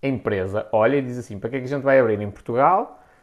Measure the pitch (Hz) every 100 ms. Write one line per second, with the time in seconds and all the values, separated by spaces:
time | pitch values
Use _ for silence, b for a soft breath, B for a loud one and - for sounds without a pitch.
0 | 139 131 - 104 95 101 - 110 113 143
1 | 127 123 117 101 113 135 127 143 131 135
2 | 117 104 104 98 - 120 143 185 247 B
3 | B B